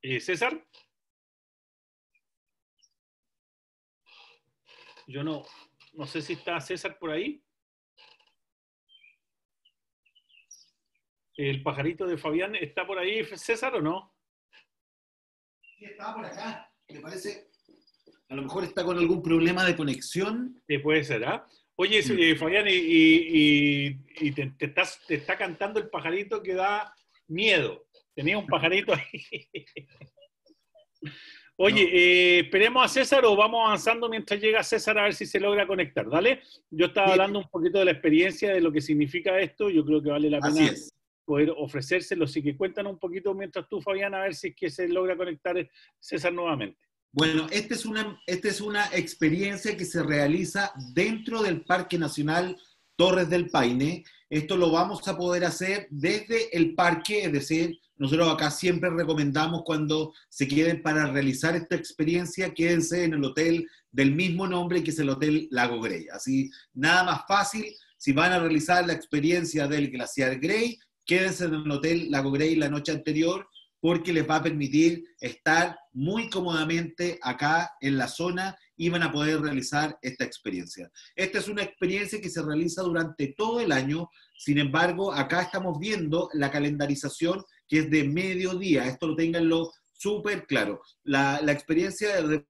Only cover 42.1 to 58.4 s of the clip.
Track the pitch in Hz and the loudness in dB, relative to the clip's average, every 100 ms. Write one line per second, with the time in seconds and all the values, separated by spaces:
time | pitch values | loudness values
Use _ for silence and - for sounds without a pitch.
42.1 | 185 151 156 147 139 190 196 202 190 175 | -2 -2 -2 -4 -2 -4 -4 -8 -6 -8
43.1 | 180 190 190 196 185 165 202 165 196 202 | -6 -4 -6 -6 -10 -8 -8 -4 -2 -2
44.1 | 190 196 160 180 - 175 143 180 175 185 | -2 -4 -4 -10 -6 -8 -4 -2 0 0
45.1 | 175 180 156 180 175 160 _ _ _ - | -2 -4 -6 -4 -4 -6 _ _ _ -10
46.1 | - 170 175 175 147 101 - _ _ _ | -4 -4 -2 -4 -4 -6 -12 _ _ _
47.1 | 135 160 156 156 202 214 240 220 214 208 | 0 2 2 0 -4 -4 -6 -4 -4 -6
48.1 | - - 180 208 196 208 208 208 180 175 | -8 -6 -2 -2 -2 -4 -2 -2 -2 -4
49.1 | - 156 165 196 202 214 - 180 170 151 | 0 0 2 -2 -4 -6 -4 -4 -2 0
50.1 | 147 143 165 180 196 196 - 127 131 208 | 2 2 2 0 -4 -4 -6 -4 0 0
51.1 | 220 - 226 208 165 - 180 180 170 156 | 0 -4 -2 0 -2 0 0 2 -2 -2
52.1 | 147 147 165 180 180 - _ _ _ 175 | -2 0 0 0 -6 -16 _ _ _ 4
53.1 | 185 170 175 170 156 120 127 143 180 - | 4 2 0 2 2 2 2 0 -2 -10
54.1 | - _ 151 151 190 170 165 185 202 - | -20 _ -4 -2 2 4 4 2 -2 -6
55.1 | 165 180 175 170 - 185 202 196 147 156 | -4 -2 0 0 -2 -4 -4 -6 -2 0
56.1 | 208 214 226 226 175 160 - 175 165 - | 0 0 -2 0 2 2 4 4 4 0
57.1 | 208 190 143 139 156 170 165 _ _ 139 | -2 0 -2 0 0 0 -4 _ _ 0
58.1 | 160 165 156 | 4 4 2